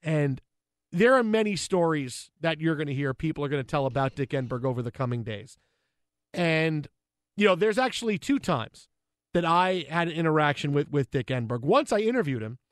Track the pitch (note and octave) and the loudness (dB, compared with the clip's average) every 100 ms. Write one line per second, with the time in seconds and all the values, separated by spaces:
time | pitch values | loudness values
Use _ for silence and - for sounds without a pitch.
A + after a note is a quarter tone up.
0 | D#3 D#3 C#3+ C3 _ _ _ _ _ F3 | 0 0 0 -2 _ _ _ _ _ 2
1 | A3+ C4 A3+ A3 G#3+ G3+ - F#3 E3+ D#3 | 6 6 4 2 0 -2 -2 2 2 0
2 | C3 - - _ D#3+ D#3 D#3+ D3+ D3+ C3+ | -4 -10 -18 _ -4 -2 -2 -2 -2 -2
3 | C#3 C3 D#3+ D3+ C#3+ C#3+ B2+ D3+ C3+ B2 | -4 -2 -4 -4 -4 -4 -4 -2 -2 0
4 | C3+ - C#3 C#3 B2+ B2 C3 B2 A#2+ - | -2 -2 -4 -4 -4 -4 -4 -4 -6 -4
5 | B2+ A#2+ A2 G#2 - - _ _ _ _ | -4 -4 -6 -10 -12 -20 _ _ _ _
6 | _ _ _ - E3+ D#3+ D#3+ D#3 C#3+ _ | _ _ _ -2 0 2 2 -2 -6 _
7 | _ _ _ - G3+ F#3 G#3 G#3 B3+ - | _ _ _ 2 4 4 2 2 0 -2
8 | A#3 G3+ - C#4 - D3 A2 - - _ | -2 -4 0 -2 0 -2 -4 -12 -20 _
9 | _ _ _ F3 E3 E3+ F#3 F#3 D3+ D#3+ | _ _ _ -2 2 4 4 0 -2 -2
10 | E3+ D#3+ E3 D#3 D3+ C#3+ D3 C#3+ D3+ C#3+ | -2 0 2 4 2 0 0 0 0 -2
11 | C#3 C#3 B2 C3 A#2 A#2+ C3 A#3+ D4 A3 | 0 -2 -2 -4 -2 -4 2 2 4 0
12 | A3 B3+ D#3+ B2+ A2 B2 _ | 0 0 -2 -4 -6 -12 _